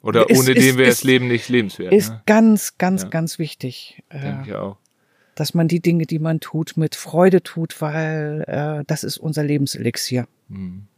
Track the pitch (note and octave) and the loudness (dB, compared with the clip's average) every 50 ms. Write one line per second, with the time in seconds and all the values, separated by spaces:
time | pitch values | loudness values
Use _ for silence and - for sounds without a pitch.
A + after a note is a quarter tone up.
0 | - A2+ G#2+ A#2 A2 - - C3 B2+ C3 C3 A#2+ C3 C3 B2+ B2+ C3 B2 A#2+ - | -6 0 2 4 4 6 4 4 4 4 4 6 6 4 6 6 4 4 4 2
1 | - C3 B2+ B2+ B2+ B2 A#2+ A2+ - - B2 B2 A2 F#2+ - - F2+ F2+ G3 G#3+ | 4 4 4 4 4 2 -2 -2 -2 0 0 0 0 0 -6 -8 -2 2 4 4
2 | - A2 A2 A2+ - - G#3+ A3 A3+ A3 G#3+ G3 - - _ - F3+ F#3 F#3+ F#3+ | 4 2 -8 -10 0 2 4 6 6 6 4 4 0 -6 _ -4 -2 -2 -2 -2
3 | F#3+ G3 - E3 E3 D#3+ - - E3 D3 - _ - B2+ B2 - - - - _ | -4 -4 -4 -4 -4 -4 -6 -8 -8 -8 -8 _ -12 -12 -12 -12 -20 -20 -20 _
4 | _ _ - C#3 C#3 C#3+ C#3 C3+ C3+ A#2 G2 - - G2 - _ _ _ _ _ | _ _ -16 -12 -10 -10 -10 -10 -10 -10 -10 -8 -8 -8 -10 _ _ _ _ _
5 | _ _ _ _ _ _ _ - D3+ - - E3+ E3 D#3+ E3+ E3+ - F3 E3+ E3+ | _ _ _ _ _ _ _ -8 -8 -4 0 0 0 2 0 0 0 0 0 0
6 | D#3+ - E3 D#3 D#3 D#3+ D#3+ D#3+ - - - D#3+ D#3+ - - D#3+ D#3+ D3+ - - | -2 -2 -4 -4 -4 -2 -4 -4 -6 -6 -6 -6 -6 -4 -2 -2 -2 -2 -4 -8
7 | - - - E3 F3+ F#3 F3+ F3 - - - E3 D#3+ - - - D#3+ D3+ D3 D#3+ | -14 -6 2 4 6 6 6 4 2 0 -8 -8 -8 -8 -8 -8 -8 -6 -4 -4
8 | D#3+ D#3 D#3 D#3 D3+ D3+ D3+ D#3 - - - C#3+ D3 D3+ D3+ D3 D3 - D#3 - | -4 -4 -4 -6 -6 -6 -6 -8 -8 -6 -6 -6 -4 -4 -6 -6 -4 -4 -4 -4
9 | - - - - - D#3+ D3 D3+ D3+ C#3+ D3 C#3+ C#3 C3+ - - A2 A#2+ - - | -4 -8 -10 -8 -6 -6 -4 -2 -2 0 0 0 0 -2 -4 -4 -4 -4 -4 -4
10 | - - B2+ B2 A#2+ - _ _ _ _ G2+ F#2+ F#2+ F2+ F2+ G2 G2+ _ _ | -6 -4 -4 -4 -4 -6 _ _ _ _ -14 -12 -12 -12 -12 -14 -18 _ _